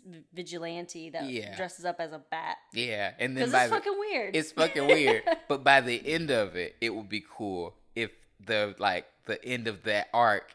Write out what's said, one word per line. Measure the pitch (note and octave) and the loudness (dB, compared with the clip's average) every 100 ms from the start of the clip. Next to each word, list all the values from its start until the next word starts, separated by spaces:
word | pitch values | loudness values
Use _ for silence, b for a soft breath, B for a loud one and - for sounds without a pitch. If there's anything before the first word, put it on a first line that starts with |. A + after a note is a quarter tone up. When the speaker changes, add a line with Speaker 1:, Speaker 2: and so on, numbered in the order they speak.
| F#3 | -18
Speaker 1:
v-, | E3 - | -20 -16
vigilante | F3 E3 E3+ E3+ E3+ F3 E3+ E3 | -14 -10 -8 -8 -8 -10 -12 -10
that | D#3+ C#3 | -8 -6
Speaker 2:
Yeah. | A#2+ G#2 F#3+ | -6 -6 -8
Speaker 1:
dresses | F3+ F3 | -8 -6
up | F3 E3+ | -6 -4
as | D#3+ | -8
a | D3+ | -10
bat. | - D#3+ D#3+ - _ | -8 -8 -6 -8 _
Speaker 2:
Yeah, | A2+ A#2+ G#2 G2 - | -6 -4 -2 -4 -2
and | B2 C3 | -4 0
then | B2 | 2
Speaker 1:
'Cause | |
Speaker 2:
by | B2+ | 4
Speaker 1:
it's | B2 | 4
Speaker 2:
the, | - | 2
Speaker 1:
fucking | G4+ G4 | 0 -4
weird. | G#4 D#4 G3 D#3+ | -4 -4 -2 -2
Speaker 2:
it's | D#3 | -2
fucking | - D#3+ D3 C#3 | 0 2 2 4
weird. | D#3 C#3+ - F4 E4 | 6 6 4 2 -2
Speaker 1:
<laughs> | - | 0
Speaker 2:
But | C#3 | 2
by | C3+ C#3 | 6 6
the | B2 A#2+ C#3 | 6 -2 -2
end | E3 D#3 | -2 2
of | A#2 G2 F2 | 2 2 -2
it, | E2+ - | -6 -4
it | A#2 | -4
would | G#2 G2+ | -4 -6
be | G#2 - | -8 -8
cool | - G#2 F2+ F2 - _ A2+ | -8 -6 -6 -8 -12 _ -6
if | A2 - _ _ | -6 -8 _ _
the, | G2 G#2+ G#2 F#2+ | -2 0 0 2
like, | G2+ F2+ - _ | 0 0 -4 _
the | - G#2 | -8 -6
end | A#2+ B2 A2+ | -4 -4 -4
of | G2 | -4
that | A2 G#2 - | 0 0 2
arc | A#2 A#2 G2 - | 4 4 4 -2